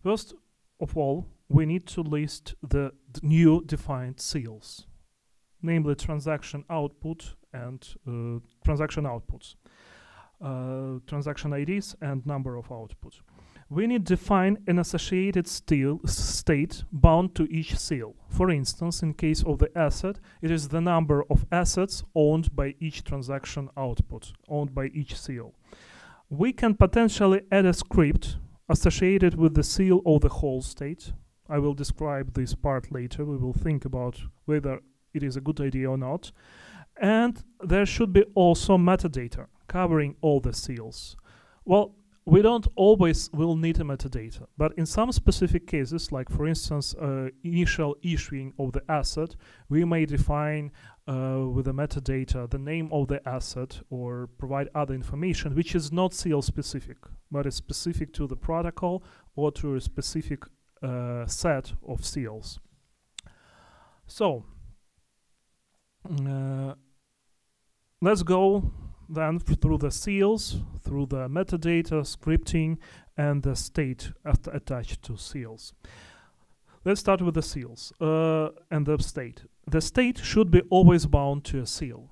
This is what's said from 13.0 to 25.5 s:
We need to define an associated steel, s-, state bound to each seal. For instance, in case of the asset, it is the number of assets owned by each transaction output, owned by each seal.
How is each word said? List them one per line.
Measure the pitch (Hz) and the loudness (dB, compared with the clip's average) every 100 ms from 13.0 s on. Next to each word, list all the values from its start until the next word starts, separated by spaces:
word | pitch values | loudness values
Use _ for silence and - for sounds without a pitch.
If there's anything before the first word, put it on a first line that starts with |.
| 131 _ _ - - - - | -18 _ _ -20 -20 -20 -6
We | 147 233 | -2 0
need | 247 175 | 0 2
to | 180 | 0
define | - 202 190 214 - | 4 4 4 2 2
an | 175 | 2
associated | 170 165 - 185 196 196 208 | 2 -4 -2 0 2 0 -2
steel, | - - 147 135 151 - | -8 0 2 2 0 -2
s-, | - | -2
state | - - - 147 160 - - | -2 -2 2 2 0 -6 -10
bound | 147 160 165 180 | 8 8 8 2
to | - 160 | 0 -2
each | 160 156 - | -2 -4 -6
seal. | - 139 110 - - | -4 -6 -8 -14 -6
For | - 185 | 0 2
instance, | 151 131 - 170 170 | 2 -2 -4 -4 -2
in | 160 147 | -4 0
case | 160 156 | 0 2
of | - 143 | 0 4
the | - 175 | 2 4
asset, | 151 - 190 202 - _ | 0 0 -4 -6 -16 _
it | 160 | -2
is | 165 143 | -2 0
the | 160 | -2
number | 175 165 156 143 - | 2 2 2 -2 2
of | - - | 0 2
assets | 175 175 - 190 - - | 0 0 0 -2 -4 -4
owned | 160 151 160 160 143 | 2 4 4 0 -2
by | 139 - | -6 -4
each | 160 - | -8 -8
transaction | - 139 127 139 - - 139 - | -8 -6 -6 -8 -8 -10 -10 -8
output, | 131 117 - 113 - - _ | -4 0 0 -2 -16 -20 _
owned | 147 147 131 | -6 -6 -6
by | 135 | -6
each | 151 135 - | -6 -8 -10
seal. | - 123 117 | -10 -12 -12